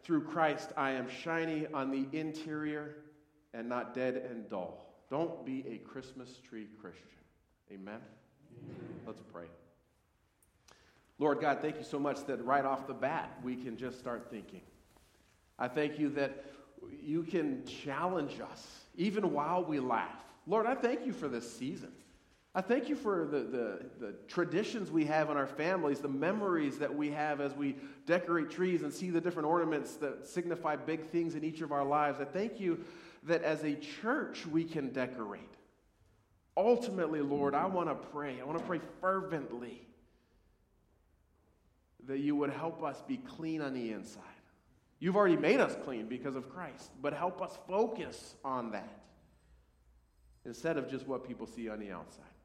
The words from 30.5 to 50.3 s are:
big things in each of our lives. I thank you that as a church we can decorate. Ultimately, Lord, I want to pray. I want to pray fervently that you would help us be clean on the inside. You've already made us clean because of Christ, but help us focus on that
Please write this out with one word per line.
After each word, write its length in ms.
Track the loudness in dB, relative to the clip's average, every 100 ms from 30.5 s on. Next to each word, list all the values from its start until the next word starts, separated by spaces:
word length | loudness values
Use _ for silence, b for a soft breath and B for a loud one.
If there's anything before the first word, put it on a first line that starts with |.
| 0 0 0
big 280 | 0 -2 0
things 240 | 0 0
in 100 | 0
each 160 | -4 -4
of 100 | 0
our 140 | 2
lives. 340 | 4 6 4 2
I 60 |
thank 340 | -2 -2 -2 0
you 240 | 0 0 B B B B
that 180 | 0 2
as 200 | 4 2
a 120 | 0
church 720 | -2 -4 -4 0 0 0 -6 0
we 180 | 0
can 240 | 2 -2 -2
decorate. 540 | 0 -2 -2 -6 -8 -12 -20 -20 _ _ _ _ _ _ _ _ 4
Ultimately, 640 | 6 6 4 0 0 2
Lord, 340 | 2 4 6
I 120 | 6 6
want 240 | 2 2
to 40 |
pray. 460 | -2 -4 -6 -6 -6
I 40 |
want 120 | -4 -4
to 80 |
pray 160 | 0 -4 -4 0
fervently 840 | 2 2 2 -2 -2 -6 -8 -10 -18 -20 -20 b b b b _ _ _ _ _ _ _ _ _ _ _ _ _ _ _ -4
that 140 | 0
you 160 | 2 4
would 120 | 2
help 340 | 0 -4 -2
us 200 | -4 -4 -6
be 120 | -6
clean 420 | -6 -8 -4 -2
on 140 | -2
the 180 | -2 -4
inside. 300 | -4 -8 -14 -16 -20 -20 _ _ _ _ _
You've 180 | 2 6
already 200 | 8 8
made 240 | 8 8
us 160 | 6 2
clean 220 | -4 -4 -4
because 300 | -4 -4 -4
of 120 | -6
Christ, 420 | -10 -12 -12 -18 -4
but 100 | -2
help 300 | 0 -2 0
us 160 | -6 -6 0
focus 680 | 4 4 2 -6 -10 -16 -8
on 280 | -2 0 0
that 300 | -4 -6 -16 -20 -20 -20 b b b b _ _ -20 _ _ -20